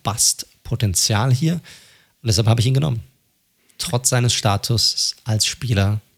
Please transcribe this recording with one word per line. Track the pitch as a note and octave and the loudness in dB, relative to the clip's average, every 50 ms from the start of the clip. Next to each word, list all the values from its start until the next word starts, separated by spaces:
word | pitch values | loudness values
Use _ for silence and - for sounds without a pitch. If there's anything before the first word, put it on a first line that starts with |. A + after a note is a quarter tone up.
| - | -6
Bust-Potenzial | G#2+ G#2+ - - - - - - _ _ _ - - B2 - A2+ G2 F2 - - - A2 G2+ A#2 C3+ B2+ | -4 -2 0 0 -2 -2 -4 -8 _ _ _ -10 -6 -4 -2 -2 0 0 0 0 0 0 2 2 2 2
hier. | C3 D#3+ D#3+ F3 | 2 2 0 -2
Und | E3 - - - - - - _ _ _ _ _ _ - | -2 -6 -12 -20 -20 -20 -20 _ _ _ _ _ _ -2
deshalb | A2+ G#2+ A#2 A2 | 0 0 2 2
habe | A2 A2+ A#2 | 2 2 2
ich | G#2 | 2
ihn | C3 C3 | 2 2
genommen. | C3+ D3+ D3 A#2+ A2 - - _ _ _ _ _ _ _ _ _ _ _ _ _ | 2 0 0 -2 -4 -8 -12 _ _ _ _ _ _ _ _ _ _ _ _ _
Trotz | - - - - A#2+ - - | -12 -8 -4 -4 -2 0 0
seines | C3 A#2+ B2 A#2+ - | 0 2 2 2 0
Status | - - G#2+ G2 G2+ - - A#2 G2+ - - - - - - - - - | 0 0 0 0 0 0 -2 0 0 0 0 0 -2 -4 -4 -6 -6 -4
als | - G#2+ G#2+ - | -2 -2 0 0
Spieler | - - - - A2+ A2+ G2 G2 G2+ G#2+ G#2+ - _ _ | -2 -4 -4 -4 -2 0 2 2 2 0 -2 -4 _ _